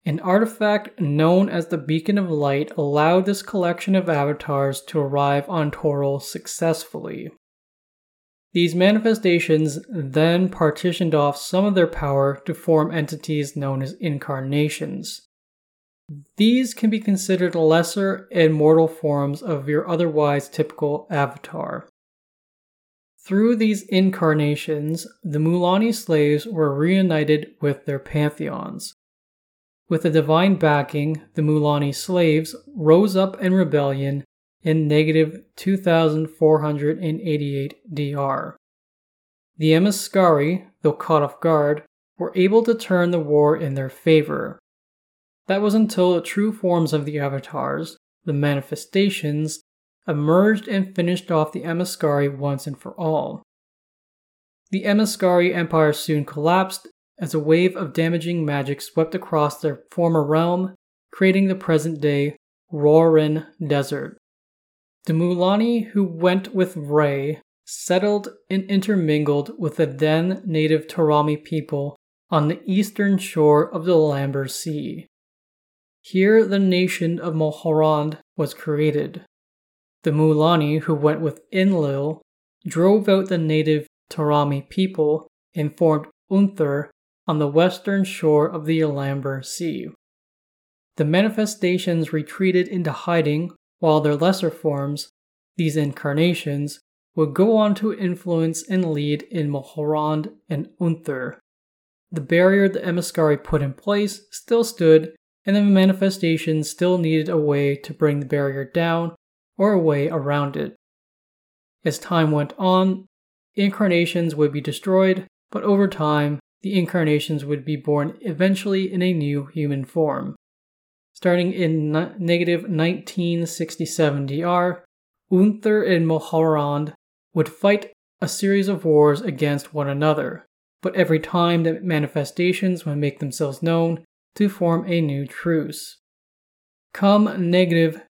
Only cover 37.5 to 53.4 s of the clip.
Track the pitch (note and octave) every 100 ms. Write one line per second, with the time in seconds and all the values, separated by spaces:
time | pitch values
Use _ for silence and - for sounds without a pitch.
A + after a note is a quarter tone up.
37.5 | C#3 C#3+ - A3 D3 C#3+ C#3+ C#3 C3+ -
38.5 | - _ _ _ _ _ _ _ _ _
39.5 | - D#3 D#3+ G3+ G3 - G3 F3+ D3+ D3+
40.5 | F#3 - _ D3+ D3+ - D#3 C#3+ - E3
41.5 | D3+ D3 D3+ - _ _ - F3+ F#3 F#3
42.5 | A3+ A3+ A3+ - F3+ F3 F3 D3 D3 D3
43.5 | D#3+ D3 C3+ C3 - E3 D#3 D3 C#3 B2+
44.5 | - _ _ _ _ _ _ _ _ -
45.5 | G3 G#3 A3 G#3+ - F3+ E3+ E3+ G3+ G#3+
46.5 | A3 F#3 E3+ D#3 D3+ D3 D3 C#3+ C#3 -
47.5 | D3 C3 C#3+ E3 - _ _ E3+ C#3+ D3
48.5 | C#3 C#3 D3+ - F#3+ G3+ F#3+ D3+ D3 D#3
49.5 | - _ _ _ _ - D3 D3+ F3 G#3+
50.5 | G#3+ - G3 F#3+ - F3 F3+ - D#3+ D#3
51.5 | - E3+ E3 F3+ - D#3 C#3+ C#3 C3+ C#3+
52.5 | C#3 D3+ C3+ - - D#3+ D#3 - -